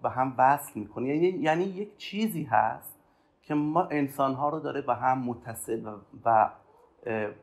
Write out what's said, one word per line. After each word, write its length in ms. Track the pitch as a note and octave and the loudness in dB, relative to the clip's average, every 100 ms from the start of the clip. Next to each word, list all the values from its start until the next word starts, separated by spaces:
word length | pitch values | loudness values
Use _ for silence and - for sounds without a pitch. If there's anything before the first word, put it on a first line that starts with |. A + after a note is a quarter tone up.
به 60 | A#2+ | -4
هم 260 | B2 C3 B2 | -2 -2 4
وصل 340 | C3 C#3+ - - | 4 4 0 -10
می‌کنه. 320 | G2+ - B2+ | -8 -4 -2
یعنی، 200 | D3+ F3+ | 2 2
یعنی 360 | F#3 D#3 E3 | 2 2 2
یک 340 | G3 F#3 G#3 - | 0 -4 -10 -12
چیزی 460 | - G3 G#3+ E3+ | -10 -2 -2 -2
هست 560 | D3 A2 A2 C3 - - _ _ _ _ | 2 4 4 0 -10 -20 _ _ _ _
که 120 | - | -4
ما 340 | D3+ D3+ D#3+ F#3 | 0 2 2 0
انسان‌ها 580 | D3+ C#3 - C3+ C3 D3 | 0 -2 0 0 0 -2
رو 100 | D#3 | -2
داره 220 | C#3+ C#3 | -4 -4
به 140 | C3 A#2 | -2 0
هم 240 | B2+ C3 | 0 0
متصل 640 | B2 A#2+ - A2 - A2+ A2 | -2 -6 -10 -12 -6 -6 -6
و، 40 | G#2 - G#2 A#2 | -12 -16 -4 2
و، 40 | |
اه، 960 | A2 G#2 - _ _ _ _ A#2 A2 G#2 - | 4 4 0 _ _ _ _ -6 -4 -4 -8